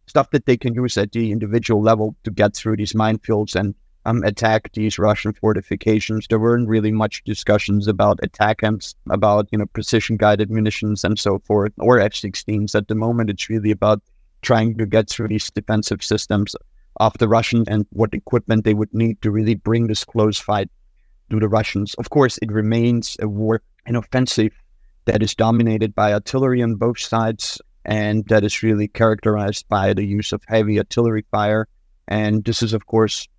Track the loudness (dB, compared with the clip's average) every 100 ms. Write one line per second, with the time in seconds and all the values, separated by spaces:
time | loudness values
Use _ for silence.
0 | _ 0 2 0 2 0 0 -2 -2 -2
1 | -2 -2 -2 -2 -2 -2 2 2 4 2
2 | 0 -6 -6 0 0 0 -4 -2 -2 0
3 | 0 0 0 -2 0 -2 -2 -4 _ _
4 | -2 0 0 0 0 0 -2 -4 -4 0
5 | 0 0 -2 -2 0 0 -2 -4 0 0
6 | 0 -6 -2 0 2 2 2 0 2 0
7 | -2 -4 -8 -4 2 2 2 0 0 2
8 | 2 2 -2 0 0 0 -2 -2 -6 -14
9 | -4 0 2 2 0 -2 -4 -6 0 0
10 | 0 0 2 2 0 0 -2 -2 -4 -2
11 | 0 0 0 -2 0 0 0 0 4 4
12 | 4 -2 -10 -10 -6 -4 -2 -2 -2 -2
13 | -2 0 -2 -4 -4 -2 0 0 2 0
14 | -2 _ _ _ 0 2 2 -2 0 2
15 | 0 -2 -4 -4 -4 -8 -2 -2 -2 -4
16 | -2 -2 0 -2 -2 -6 -18 _ _ 0
17 | 0 2 2 2 2 0 0 0 -2 -2
18 | -2 -2 -2 -2 0 0 2 0 0 -2
19 | -2 -2 -2 0 0 -2 0 0 0 -4
20 | -4 0 0 0 -2 -4 -4 _ _ _
21 | _ _ -6 -2 0 0 0 -2 -4 -8
22 | -4 2 2 0 -4 -2 0 2 2 0
23 | -2 -6 -6 -2 -2 -2 _ _ -6 -6
24 | -2 -2 0 0 0 -2 _ _ -20 _
25 | 0 2 2 0 2 4 2 2 0 2
26 | 2 2 -2 0 2 2 0 0 -2 -2
27 | -4 -2 -2 -2 -8 -12 _ _ -4 -2
28 | 0 -2 2 2 2 0 0 0 -2 0
29 | 2 2 0 0 0 -4 -2 0 0 0
30 | -2 -2 -4 -6 -2 0 2 0 -2 0
31 | 0 0 -2 -2 0 0 -2 _ _ _
32 | -6 -2 0 0 0 -2 -2 -2 -2 0
33 | 0 -2 -12